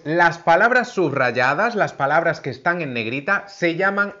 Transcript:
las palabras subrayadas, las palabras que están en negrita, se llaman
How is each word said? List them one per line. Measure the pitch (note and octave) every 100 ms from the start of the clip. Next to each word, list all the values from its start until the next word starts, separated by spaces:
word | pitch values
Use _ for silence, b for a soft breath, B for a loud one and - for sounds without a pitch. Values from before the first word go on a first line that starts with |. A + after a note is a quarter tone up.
| D3
las | E3+ E3+ D#3+
palabras | - E3+ A3+ B3 A#3
subrayadas, | - D#3+ C3+ B2 A#2 B2+ D3 A3+ G#3
las | D#3+
palabras | - C#3 D#3 E3+ D3+
que | C#3+
están | A#2+ F3 F3
en | D3
negrita, | A#2+ A2 C3+ C#3+ G3 -
se | - F3 D#3+
llaman | F#3+ G3+ G3+ -